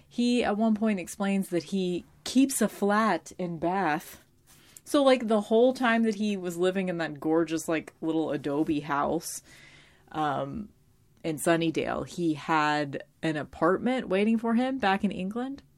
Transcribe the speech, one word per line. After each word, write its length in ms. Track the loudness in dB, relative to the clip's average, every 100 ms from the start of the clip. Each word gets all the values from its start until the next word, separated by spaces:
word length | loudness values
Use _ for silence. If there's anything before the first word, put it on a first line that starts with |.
| _
He, 360 | -2 2 2
at 120 | 0 0
one 180 | 2
point, 260 | 2 0 -2
explains 480 | -6 -4 0 0 0
that 160 | -4
he 420 | -2 -2 -2 -2 -8 _
keeps 380 | 0 2 2 2
a 60 | -2
flat 640 | 0 0 2 2 0 -4 -8
in 220 | -6 -2
Bath. 640 | -2 0 0 -2 -6 -20 _ _ _ -20 -20 -20
So, 180 | 0 4
like, 260 | 6 4 4
the 140 | 0
whole 320 | 4 4 4
time 300 | 4 2 2
that 100 | 2
he 220 | 0 -2 -2
was 200 | -4 0
living 320 | 0 2 -2
in 100 | -4
that 220 | -6 -4
gorgeous, 480 | 2 2 2 -2 -2
like, 240 | -2 -4 -6
little 300 | -2 0 0
adobe 500 | -2 -2 -2 0 -2
house, 600 | -2 -2 0 -2 -6 -12 -14 -20 -20 -20 -20 _ _
um, 580 | -4 -2 -2 -4 -8 -12 _ _ _ _ _
in 140 | -6 -2
Sunnydale, 680 | 2 2 2 0 -2 -4 -6
he 280 | -2 -2
had 680 | -2 0 2 2 0 -2 -6 -12 _
an 140 | -4 -4
apartment 720 | -8 0 2 2 0 -2 0
waiting 300 | 0 2 2
for 160 | 2
him 240 | 2 0 0
back 260 | 0 2
in 60 | 0
England 520 | -2 -6 -6 -8 -10 -18